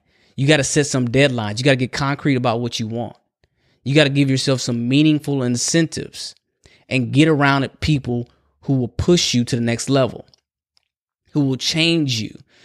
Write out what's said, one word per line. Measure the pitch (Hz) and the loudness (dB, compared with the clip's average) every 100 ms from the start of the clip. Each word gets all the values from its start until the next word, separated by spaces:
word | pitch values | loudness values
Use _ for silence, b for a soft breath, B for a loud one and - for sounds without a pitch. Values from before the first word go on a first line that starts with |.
| _ _ _ - | _ _ _ -2
You | 139 | 2
gotta | 151 | 2
set | 135 156 143 | 2 0 0
some | 135 123 | -2 0
deadlines. | 127 143 123 104 107 | 2 2 2 -4 -2
You | |
gotta | 135 131 | 0 2
get | 123 | -2
concrete | - 139 143 156 131 | -4 -4 -2 0 0
about | 123 117 | 0 -2
what | 120 - | -4 -6
you | 110 | -6
want. | 113 113 - _ _ _ _ _ _ | -6 -10 -12 _ _ _ _ _ _
You | 123 | 0
gotta | 143 143 | 2 4
give | 139 139 | 2 2
yourself | 131 - 127 | 0 0 -2
some | - 120 120 | -2 -4 0
meaningful | 139 156 151 147 139 | 2 4 2 -2 -2
incentives | 123 123 - 165 160 - - - - - _ b b b b | -2 -2 0 0 0 -4 -12 -14 -16 -18 _ b b b b
and | 131 117 | -2 0
get | 123 156 | 2 4
around | 151 143 139 135 - | 4 2 2 -2 -4
people | - 147 127 120 120 _ _ _ | 0 0 -2 -6 -6 _ _ _
who | - | -2
will | 135 117 | -2 -2
push | - - 175 - | -2 2 2 2
you | 123 117 | 0 0
to | 123 | -2
the | |
next | 117 117 - | -2 -2 0
level, | 135 120 - - _ _ _ _ _ _ _ _ _ _ | 0 0 -4 -18 _ _ _ _ _ _ _ _ _ _
who | 151 | -2
will | 139 131 | 0 -2
change | - 156 165 170 143 113 | -2 0 0 2 0 -2
you. | 107 - b b | -6 -12 b b